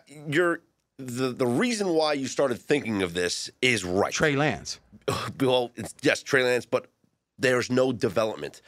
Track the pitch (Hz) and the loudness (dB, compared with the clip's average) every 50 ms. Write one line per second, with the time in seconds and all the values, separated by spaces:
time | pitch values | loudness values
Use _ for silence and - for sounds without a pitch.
0 | - - - 147 143 156 139 160 180 170 165 - _ _ _ _ _ _ _ - | -4 -8 -20 -14 -8 -2 0 2 2 2 0 -2 _ _ _ _ _ _ _ -14
1 | 135 127 120 123 131 131 120 101 131 120 120 147 233 247 240 208 202 185 165 156 | -12 -8 -4 -2 -2 -2 0 0 0 2 2 2 2 0 0 -2 0 0 2 2
2 | 156 151 151 139 135 - - - 143 131 117 98 - - 151 143 101 110 110 98 | 2 2 0 -2 -4 -4 -2 0 0 0 0 -2 -2 0 0 0 0 0 -2 0
3 | 95 87 85 90 87 87 - - - - - - - 127 123 104 90 90 90 98 | 0 -2 -2 -2 -2 -2 -2 -4 -8 -10 -6 0 2 2 2 2 0 0 0 2
4 | 92 67 - - 165 151 143 135 151 151 104 69 69 - - - _ _ - - | 0 0 0 0 0 0 0 0 0 0 -2 -4 -8 -12 -14 -14 _ _ -20 -12
5 | _ - 123 - - 117 - - 139 127 127 127 123 117 - 110 113 - - - | _ -6 -6 -4 -6 -8 -6 -2 0 2 2 2 0 -2 -6 -10 -12 -12 -8 -2
6 | - 151 113 - - - - 131 127 123 123 120 117 - - 120 - - _ _ | 2 2 2 2 2 0 2 2 4 4 2 0 0 -2 -2 -4 -4 -4 _ _
7 | _ _ _ _ _ _ _ - - 127 127 123 110 - 123 127 127 131 123 101 | _ _ _ _ _ _ _ 0 2 2 2 2 2 2 2 2 2 2 2 0
8 | - 113 85 117 107 92 95 71 71 69 - - _ | 0 0 0 0 -2 -2 -2 -6 -10 -12 -12 -14 _